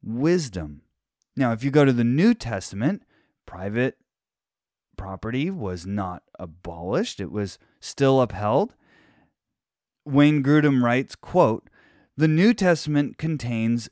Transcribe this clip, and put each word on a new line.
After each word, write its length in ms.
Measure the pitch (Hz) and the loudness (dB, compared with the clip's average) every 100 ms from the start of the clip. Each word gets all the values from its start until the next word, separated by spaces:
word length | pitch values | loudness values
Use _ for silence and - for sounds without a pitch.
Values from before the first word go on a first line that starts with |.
wisdom. 800 | - 117 151 180 139 92 76 71 _ _ _ _ _ - | -10 -2 0 0 -2 -10 -12 -16 _ _ _ _ _ -2
Now, 160 | 127 | -2
if 120 | 113 | 0
you 80 | 135 | 2
go 120 | 139 | 4
to 100 | 139 | 4
the 100 | 120 | 4
New 320 | 117 135 208 233 | 2 4 2 2
Testament, 680 | 117 104 - 98 131 202 _ _ _ _ - | -4 -8 -8 -2 -2 -2 _ _ _ _ -20
private 500 | 87 98 113 127 - _ _ _ _ _ _ _ _ _ - | -10 -6 -2 -2 -4 _ _ _ _ _ _ _ _ _ -14
property 540 | 95 95 110 127 165 | -12 -10 -6 -4 -4
was 380 | 190 101 90 87 | -4 -8 -8 -6
not 340 | 101 92 90 _ - | -6 -6 -10 _ -16
abolished. 840 | 85 82 - 85 90 131 240 - | -16 -14 -14 -10 -4 -4 -4 -8
It 120 | 92 | -8
was 260 | 101 101 - _ _ | -6 -6 -8 _ _
still 420 | - - 135 156 | -16 0 4 4
upheld. 540 | 123 95 104 127 220 _ _ _ _ _ _ _ _ _ _ _ _ _ 151 | 2 -2 -2 0 -2 _ _ _ _ _ _ _ _ _ _ _ _ _ -2
Wayne 380 | 139 147 151 | 4 4 4
Grudem 400 | 135 151 147 135 | 4 4 4 4
writes, 320 | 120 123 - - | 2 0 -2 -12
quote, 520 | - 180 135 113 - _ _ _ _ - | -4 2 2 0 -8 _ _ _ _ 0
"The 120 | 156 | 2
New 260 | 156 208 | 4 4
Testament 640 | 240 185 165 151 147 143 - | 4 2 0 0 -2 -2 -4
contains 720 | 165 156 120 113 113 120 110 | -6 -4 -4 -2 0 0 -4